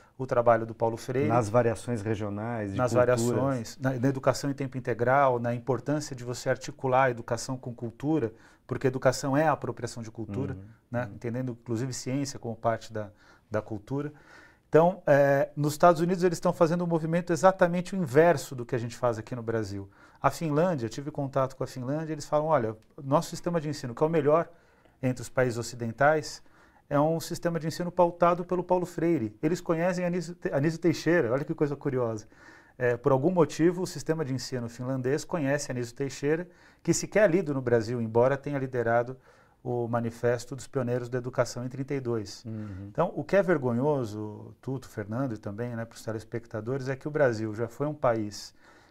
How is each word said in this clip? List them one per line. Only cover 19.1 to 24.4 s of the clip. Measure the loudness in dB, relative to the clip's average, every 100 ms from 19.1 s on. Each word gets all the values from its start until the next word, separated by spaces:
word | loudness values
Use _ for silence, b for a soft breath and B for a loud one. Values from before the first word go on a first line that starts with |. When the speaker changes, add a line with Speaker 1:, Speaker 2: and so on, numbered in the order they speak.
| -2
Speaker 1:
aqui | -6
no | -8
Brasil. | -2 -2 -2 -6 -12 b b b
A | -2
Finlândia, | 0 -2 2 2 0 -4
tive | -8 -10
contato | -6 -4 -2 -2
com | -4
a | -10
Finlândia, | -8 -6 -6 -6
eles | -10
falam, | -2 -2 2
"Olha, | 2 0 -6 _ -12
nosso | 0 0 0
sistema | -6 -4 -2
de | -4
ensino, | -6 -8
que | 0
é | 2
o |
melhor | 2 4 2